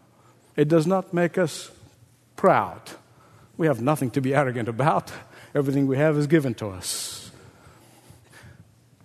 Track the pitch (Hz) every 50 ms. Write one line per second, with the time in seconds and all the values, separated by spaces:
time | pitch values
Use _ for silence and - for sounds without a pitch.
0 | _ _ _ _ _ _ _ _ _ _ - 151 147 151 165 160 151 180 190 185
1 | 185 - 170 175 175 165 - 190 175 147 - - - - - - - - _ _
2 | - _ _ _ _ _ - - - 123 135 113 101 87 87 - - - - -
3 | _ _ _ _ _ _ _ - - _ - - 165 156 131 110 117 143 156 -
4 | 135 117 - 139 127 135 139 151 139 127 120 123 107 120 117 110 139 160 196 175
5 | - - - - - - - - - - - 147 135 139 135 139 139 135 127 135
6 | 151 160 147 147 147 139 165 160 135 127 110 - 110 101 92 87 - - - -
7 | - - - - - - - - - - _ - - - - _ _ _ _ _
8 | _ - - - _ _ - - - - - - - _ _ _ _ _ _ _